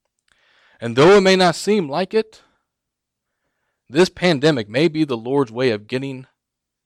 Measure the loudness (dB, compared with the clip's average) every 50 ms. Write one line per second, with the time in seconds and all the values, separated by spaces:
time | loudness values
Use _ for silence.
0 | _ _ _ _ _ _ _ _ _ _ _ _ _ _ _ -12 -10 -4 2 4
1 | 6 6 6 6 6 4 2 2 2 0 0 -2 -2 -2 -2 -2 -2 -4 -4 -6
2 | -6 -4 -4 -4 -4 -4 _ -20 _ _ _ _ _ _ _ _ _ _ _ _
3 | _ _ _ _ _ _ _ _ _ _ _ _ _ _ _ _ _ -6 0 0
4 | 0 0 0 -4 -2 -2 0 0 0 0 0 0 -4 -4 -2 -2 -2 0 0 -2
5 | -4 -4 -4 -6 -6 -4 -2 -2 -2 -2 -4 -2 -2 -2 -2 -4 -6 -8 -10 -8
6 | -8 -8 -12 -14 -18 _ _ _ _ _ _ _ _ _ _ _ _